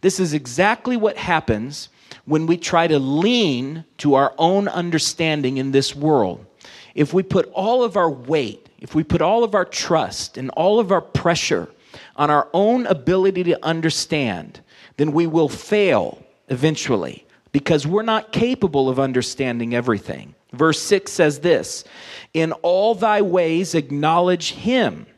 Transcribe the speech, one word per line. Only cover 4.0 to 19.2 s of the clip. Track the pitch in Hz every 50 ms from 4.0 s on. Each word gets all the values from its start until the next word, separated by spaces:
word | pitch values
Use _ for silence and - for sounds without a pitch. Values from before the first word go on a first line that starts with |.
| - 147 139
our | 135 139 143 - -
own | 160 170 185 202 202 196
understanding | - 175 170 175 165 156 - - - - 165 160 156 151 139 127 135 135
in | 131 135
this | 135 135 135 - -
world. | 143 143 156 156 135 107 92 87 - - - _ _ _ - - - - - -
If | - 147 143 160
we | 185 185
put | 190 - 190 165 - -
all | - 190 220 240 254 247
of | 226 170
our | 202 - 170
weight, | 139 127 120 123 156 156 131 107 - - _ - _ _
if | - - -
we | 151 -
put | - - 170
all | 156 170 208 233 233
of | 220 196
our | 208 180
trust | - - - - - 175 160 127 98 104 - - - _ -
and | 127 131
all | - - 160 185 214 226
of | 226 180
our | 196 170
pressure | - - - - - 170 170 - - - 160 90 85 - - _ _ _ - - - - _
on | - 147 147
our | 151 147 - -
own | - 170 202 214 240 254 247 208
ability | 190 151 123 - 180 190 190 196 190 180 180
to | 170 160 - -
understand, | 156 165 165 160 160 151 - - - 165 151 139 117 98 87 76 - - - _ _ _ - - - _ -
then | 147 156
we | 143 160 170 165
will | 156 170 160 147
fail | - - - - 208 208 208 185 139 107 85 62 - - - _ _ _ _ _
eventually | 135 123 135 160 156 - - - 127 104 85 65 - - _ _ _ _ _ _
because | _ 143 143 - 170 147 135
we're | 151 175 208
not | 220 226 220 220 214 -
capable | - - 233 240 262 254 - 180 143 139 135 131
of | 131 127
understanding | 135 135 127 123